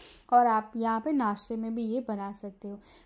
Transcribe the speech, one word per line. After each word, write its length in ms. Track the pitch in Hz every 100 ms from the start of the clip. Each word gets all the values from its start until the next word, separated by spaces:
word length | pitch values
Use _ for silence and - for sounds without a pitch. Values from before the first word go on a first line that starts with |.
| - - -
और 140 | 247 240
आप 260 | 220 220 233
यहाँ 240 | 226 226
पे 120 | 311
नाश्ते 440 | 294 220 202 - 226
में 180 | 226
भी 80 | 226
ये 180 | 220 247
बना 320 | 226 202 196
सकते 360 | 202 202 196 202
हो। 100 | 202 - -